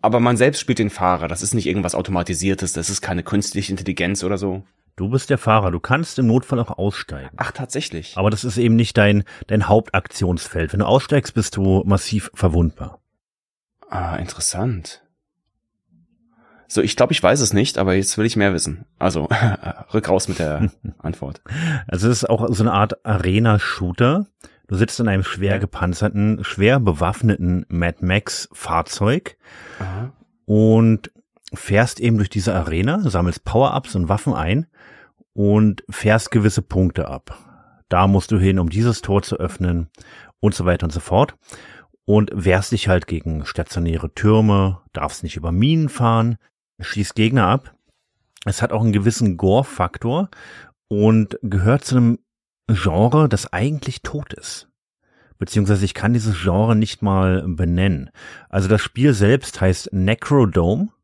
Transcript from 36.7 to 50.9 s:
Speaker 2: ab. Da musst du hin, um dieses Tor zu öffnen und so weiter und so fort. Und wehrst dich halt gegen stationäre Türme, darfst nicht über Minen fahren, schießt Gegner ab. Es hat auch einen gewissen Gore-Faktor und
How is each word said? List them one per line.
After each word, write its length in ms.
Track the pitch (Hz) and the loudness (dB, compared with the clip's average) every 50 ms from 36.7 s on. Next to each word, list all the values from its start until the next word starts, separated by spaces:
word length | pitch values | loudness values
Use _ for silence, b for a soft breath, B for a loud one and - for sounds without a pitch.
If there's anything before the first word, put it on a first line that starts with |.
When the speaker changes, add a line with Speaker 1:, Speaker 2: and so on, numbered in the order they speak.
| - 92 92 90 - - 82 - | 0 0 0 0 0 -2 -6 -6
Speaker 2:
ab. 280 | 69 65 _ - - b b b b b b b b b b _ | -8 -14 _ -16 -20 b b b b b b b b b b _
Da 180 | - 90 92 98 | 0 2 4 4
musst 240 | 98 98 - - | 4 2 2 2
du 80 | 110 98 | 0 2
hin, 200 | 92 95 95 95 | 4 4 2 2
um 100 | 87 82 | 0 0
dieses 320 | 82 104 113 120 110 - | 0 0 0 0 0 -2
Tor 220 | - - 98 101 92 | -2 0 0 0 0
zu 120 | - 107 - | -2 -6 -6
öffnen 480 | - 92 - - 90 90 87 85 82 - B B B B B B B B B B | -6 -6 -4 -2 -2 0 0 -2 -4 -6 B B B B B B B B B B
und 160 | - 104 98 | 0 0 0
so 80 | - 87 | 0 0
weiter 220 | 90 87 80 - | 0 0 0 0
und 80 | 85 80 | -4 -4
so 80 | 82 | -6
fort. 340 | - - 87 98 143 - - B B B B B B B B B B B B _ _ | -6 0 2 2 2 2 -2 B B B B B B B B B B B B _ _
Und 260 | - 101 107 107 - - | 2 2 2 2 2 -2
wehrst 380 | 101 85 95 90 92 98 - | -4 0 2 2 2 2 0
dich 160 | - 110 - 101 | -4 -2 0 2
halt 200 | 92 90 85 - | 0 0 0 -2
gegen 380 | 85 80 - 85 80 76 73 | -8 -6 -6 -6 -6 -6 -8
stationäre 680 | - - - - - - 90 85 82 82 80 - 80 _ | -8 -6 -8 -8 -6 -4 -4 -2 -2 -2 -4 -6 -8 _
Türme, 640 | - - 107 110 110 110 107 101 98 98 95 92 90 _ _ _ | 0 2 4 4 6 6 4 4 4 2 2 -2 -4 _ _ _
darfst 300 | - 143 - - - - | -6 -6 -6 -8 -8 -12
nicht 120 | 78 - | -10 -10
über 160 | - - 82 | -6 -6 -2
Minen 380 | 82 90 110 143 160 160 156 139 | 0 2 2 2 2 2 0 -2
fahren, 480 | - - 120 117 117 113 113 117 117 - _ _ _ _ _ _ _ _ | -2 0 0 2 2 2 2 0 -2 -4 _ _ _ _ _ _ _ _
schießt 360 | 92 - - 104 101 - - | -12 -10 -4 -4 -4 -4 0
Gegner 320 | - 107 113 123 135 104 90 | 0 0 2 4 2 2 4
ab. 280 | 110 135 _ - _ _ _ _ _ _ _ _ _ _ _ _ _ - - | 2 0 _ -8 _ _ _ _ _ _ _ _ _ _ _ _ _ -12 -8
Es 160 | - 95 - | -6 -4 -4
hat 100 | - - | -4 -2
auch 100 | - 110 | -2 0
einen 120 | 110 113 101 | 0 2 2
gewissen 420 | 104 95 117 110 - 117 104 90 85 | 2 2 0 0 2 0 0 0 2
Gore-Faktor 920 | - 95 98 123 139 - - - 107 - - - - 117 127 165 196 190 B B B B B B B B B _ _ | 2 4 4 4 2 0 -2 -4 -4 -4 -4 -6 -6 -2 -2 -2 -2 -4 B B B B B B B B B _ _
und 500 | _ | _